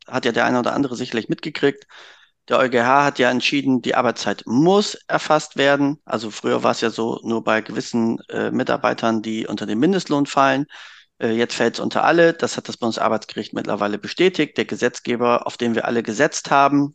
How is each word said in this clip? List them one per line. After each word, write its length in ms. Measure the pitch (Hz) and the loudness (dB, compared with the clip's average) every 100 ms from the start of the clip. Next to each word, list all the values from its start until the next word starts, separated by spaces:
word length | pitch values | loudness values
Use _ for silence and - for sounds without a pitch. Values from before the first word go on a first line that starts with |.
| - | -8
hat 200 | 127 123 | -4 -2
ja 80 | |
der 100 | 117 | 2
eine 160 | 117 123 | 2 2
oder 140 | 120 | 0
andere 240 | 120 139 117 | 0 -2 -4
sicherlich 320 | 127 117 104 | -4 -4 -4
mitgekriegt, 580 | 165 156 - 143 139 _ - - - _ _ - | -6 -6 -2 -2 -2 _ -20 -20 -20 _ _ -2
der 100 | 120 | 2
E 60 | 127 | 2
U 40 | |
G 120 | 120 | 2
H 240 | 120 139 143 | 4 4 4
hat 120 | 135 | 2
ja 140 | 123 | 2
entschieden, 500 | 123 - 143 135 127 | 2 0 0 2 0
die 140 | 127 120 | 0 0
Arbeitszeit 480 | 123 120 - 101 - | 0 0 -4 -6 -2
muss 500 | 120 165 202 208 - - | 2 4 4 2 -6 -4
erfasst 480 | 156 - 156 - 127 | -4 2 0 0 0
werden. 460 | 139 143 143 151 | 2 4 2 -2
Also 280 | - 113 110 | -6 -6 -6
früher 320 | - 123 123 | -6 -2 0
war 80 | 117 | 0
es 100 | 117 | 0
ja 80 | 117 | -2
so, 320 | 107 113 131 | -2 -4 -4
nur 220 | 110 113 110 | -4 -4 0
bei 160 | 110 | -2
gewissen, 580 | 104 - - 120 113 110 - | -2 -8 -4 0 0 -2 -6
äh, 240 | 117 107 | -6 -2
Mitarbeitern, 720 | 117 131 117 120 120 117 110 | -2 -2 0 -2 -2 -2 -2
die 260 | 110 110 - | -4 -6 -6
unter 180 | 104 104 | -8 -4
den 140 | 107 | 0
Mindestlohn 460 | 160 196 - 147 143 | 2 0 -2 -2 0
fallen. 400 | 143 135 135 147 - - - _ - | 2 2 2 -4 -10 -20 -20 _ -6
Äh, 100 | 120 | -2
jetzt 240 | 113 117 - | 0 -2 0
fällt's 240 | 117 - | 0 0
unter 240 | 120 107 | -4 0
alle. 300 | - 170 170 | 2 6 4
Das 240 | 165 123 - | 4 -4 -4
hat 100 | - | -8
das 80 | - | -4
Bundesarbeitsgericht 760 | 117 - 110 110 - - 107 | -4 0 0 -2 -4 -10 -8
mittlerweile 440 | 117 107 104 104 104 | -8 -6 -2 -2 -4
bestätigt. 600 | - - 180 185 147 - | -8 0 0 2 -4 -2
Der 80 | 110 | -4
Gesetzgeber, 840 | 107 123 - - 120 120 120 - | 0 -2 -2 -6 0 2 2 0
auf 80 | - | -4
den 200 | 120 113 | -2 0
wir 100 | - | 0
alle 180 | 117 | -2
gesetzt 480 | 113 107 156 - - | -2 0 0 0 0
haben, 420 | 143 139 143 143 | 4 4 4 0